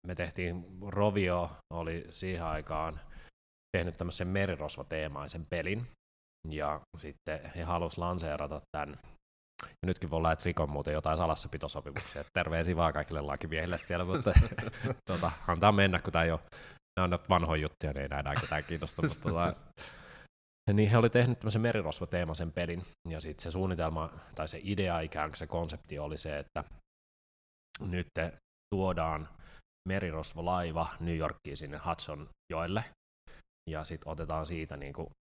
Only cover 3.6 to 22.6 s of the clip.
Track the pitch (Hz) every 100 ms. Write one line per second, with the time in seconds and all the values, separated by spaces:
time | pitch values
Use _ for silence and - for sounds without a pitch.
3.6 | _ 95 85 80 87 - 90 98 98 80
4.6 | 76 - - 78 78 71 71 85 78 87
5.6 | 80 104 120 - _ _ _ _ 80 76
6.6 | 73 76 - 80 76 73 - 78 78 85
7.6 | 82 87 85 - 85 90 82 73 73 76
8.6 | - 76 73 73 - - _ _ _ -
9.6 | - - 90 90 82 82 82 80 90 85
10.6 | 76 73 71 76 76 80 82 78 - 78
11.6 | 73 73 73 71 - 73 71 - 85 82
12.6 | 82 85 85 76 73 78 71 69 80 80
13.6 | 85 87 - 87 90 101 117 90 - -
14.6 | 113 - - 131 - 90 85 - - 87
15.6 | 101 101 98 87 - 82 82 80 - -
16.6 | - - _ - 92 87 - 92 82 80
17.6 | 76 - 78 69 69 71 71 69 - 78
18.6 | 76 82 80 - 78 - - 85 87 -
19.6 | - - - - - - - _ _ _
20.6 | - 104 107 117 113 123 123 120 110 107
21.6 | 117 113 78 - 87 87 85 78 85 78